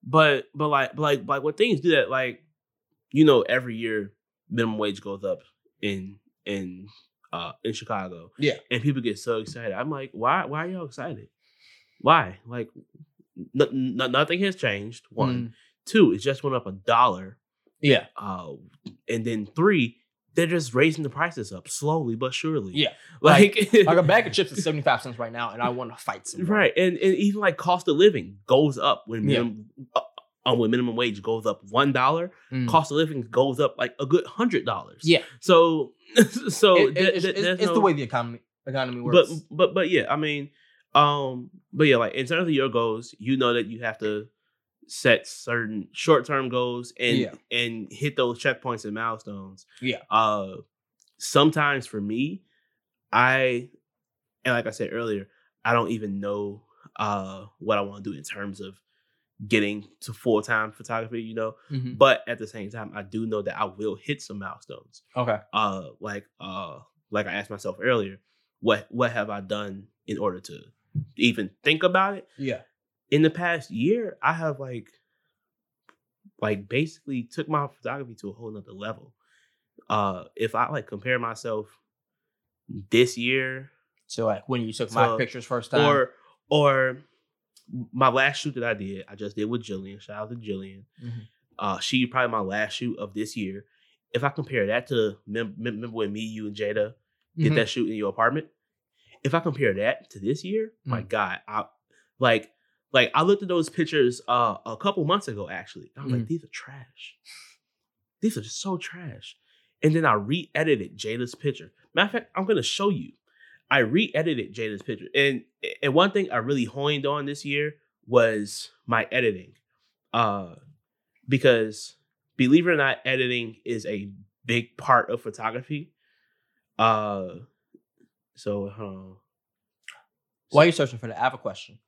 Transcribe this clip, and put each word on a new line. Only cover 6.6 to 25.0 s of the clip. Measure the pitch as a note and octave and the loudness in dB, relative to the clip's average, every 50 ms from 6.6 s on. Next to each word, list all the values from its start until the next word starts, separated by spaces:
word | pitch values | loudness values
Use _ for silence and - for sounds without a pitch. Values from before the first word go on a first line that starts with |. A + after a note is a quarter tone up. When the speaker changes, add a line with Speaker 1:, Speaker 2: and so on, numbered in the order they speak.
| F#2+ F2+ F2+ F#2 G2 G#2 G#2+ - _ _ _ _ _ _ - | -6 -8 -12 -14 -18 -20 -20 -20 _ _ _ _ _ _ -12
Speaker 1:
uh, | E3 E3 E3+ - _ _ | -10 -10 -12 -14 _ _
in | - - | -8 -8
Chicago. | - - - A#2 G2+ F#2+ F#2 F2+ E2+ E2 F2 _ - | -8 -8 -6 -6 -6 -6 -8 -12 -16 -18 -20 _ -2
Speaker 2:
Yeah. | C#3 D3 A#2+ - - _ | 0 0 0 -2 -4 _
Speaker 1:
And | C3+ A#2+ A2+ | -4 -2 0
people | C#3+ C#3+ C3 A#2 | 0 -2 0 -2
get | A#2 A2 G#2+ | -4 -4 -4
so | - A#2+ A#2 A2 | -4 -4 -4 -4
excited. | A2 G#2 - B2 A#2 A2 G2 | -4 -8 -12 -10 -8 -8 -6
I'm | F#2 B2 D3+ | -6 -6 -6
like, | D#3 C#3 C3+ B2+ _ | -6 -8 -10 -12 _
"Why, | G2+ A2 A#2+ D3 F#3 E3 | -4 0 0 0 0 0
why | B2+ C#3+ D3+ D#3+ | -4 -6 -6 -6
are | F3 | -6
y'all | F#3+ F#3 E3+ | -8 -10 -10
excited? | C#3+ - - B2+ E3+ D3+ G#2 A2 - _ _ _ _ _ _ _ _ - _ _ _ _ _ | -12 -12 -12 -10 -10 -10 -12 -16 -20 _ _ _ _ _ _ _ _ -20 _ _ _ _ _
Why?" | - C#3 D#3 E3 C#3 F2+ G3 - _ | 4 6 6 6 4 0 -6 -14 _
Like, | A#2 A#2+ B2 A#2 - _ - - _ _ - D#3 _ _ _ _ _ _ - F#2 - _ | -12 -10 -10 -10 -10 _ -20 -20 _ _ -20 -20 _ _ _ _ _ _ -18 -18 -8 _
n-, | C3 D3 - - C3+ C3 C3 A2 A2+ | 2 2 2 2 -2 -2 -2 -2 -2
n-, | C3 B2+ | -2 2
nothing | B2 C3+ D3+ D#3 E3+ F3 | 4 2 2 2 2 0
has | G3 G3 F#3+ | 0 -2 -2
changed, | F#3 - B2 G2+ G2+ G2+ A2 A#2 - _ _ | -2 -2 -2 -2 -2 -6 -10 -14 -16 _ _
one. | - A2+ B2 C3 B2 B2 A#2+ A#2 | -2 0 0 0 0 -2 -4 -8
Speaker 2:
Mm. | A2+ _ _ _ _ _ _ | -10 _ _ _ _ _ _
Speaker 1:
Two, | - - A3 G3 B2 F2+ | 0 2 2 4 4 0
it | G2+ | 0
just | G2 C3+ C3+ C3 - | -2 -2 -4 -2 -4
went | C#3+ C3 | -4 -4
up | B2 - | -4 -6
a | G2+ G2 | -6 -14
dollar. | G2 F#2+ - A#2 A#2 B2 B2 F#2+ F2+ F#2+ F#2+ G2 _ _ _ _ _ _ _ _ _ | -10 -2 2 4 6 6 4 2 -2 -8 -14 -18 _ _ _ _ _ _ _ _ _
Speaker 2:
Yeah. | - C#3+ C3+ A2+ - - _ | 4 4 4 4 4 -2 _
Speaker 1:
Uh, | - - G2+ F#2+ F2+ D#2 D2+ C#2 C#2 - - _ _ _ F#2+ - _ _ - | -12 -10 -8 -8 -10 -10 -14 -16 -16 -18 -20 _ _ _ -18 -18 _ _ -6
and | A2+ A#2 A2 | -6 -4 -4
then | A#2+ A#2 A2 G#2 | -4 -4 -4 -6
three, | G2+ _ - E3 G3+ G#3 E3+ B2 A#2 - _ _ _ _ _ _ _ _ | -6 _ 2 2 4 4 4 2 0 -4 _ _ _ _ _ _ _ _
they're | - E3+ | 0 0
just | E3 E3+ F3 D#3 B2 A2+ | 2 0 -2 -4 -2 2
raising | B2+ C#3+ D#3+ D#3 C#3+ D#3 | 4 4 4 2 0 -6
the | C#3 | -8
prices | G#2+ - D#3+ F3 D#3+ - A2 - G2 | -4 -4 -4 -4 -4 -8 -10 -10 -10
up | F2+ - - | -16 -12 -10
slowly | - - C#3+ D3 D#3 D#3+ D3+ A#2+ A2+ | -10 -4 -2 -2 -2 0 -2 -2 -4
but | A2+ C3 B2+ - | -2 -4 -4 -4
surely. | - - D#3+ D#3 D3 G#2 F#2+ F2+ | -4 -4 -2 -4 -4 -4 -4 -2
Speaker 2:
Yeah. | C#3+ D3+ - - - - - - - | -2 -2 -2 -2 -8 -20 -20 -18 4
Speaker 1:
Like, | - - - E3+ G3+ G3+ G#3 A3+ G#3 G3+ - | 6 8 10 10 10 8 8 2 0 6 8
Speaker 2:
Like, | A#3 G3 | 8 8
Speaker 1:
<laughs> | |
Speaker 2:
like, | D3+ E3 E3+ | 10 8 6
a | F3 | 6
bag | D3 F#3 A3+ A#3 | 6 6 4 4
of | G3+ B2 | 2 0
chips | - F#3+ - C#3+ | 0 -2 0 -2
is | A#2+ F3+ | -4 -4
seventy-five | D#3+ D#3 D3+ C3+ D3+ C3 A#2 | -2 -2 0 2 2 2 2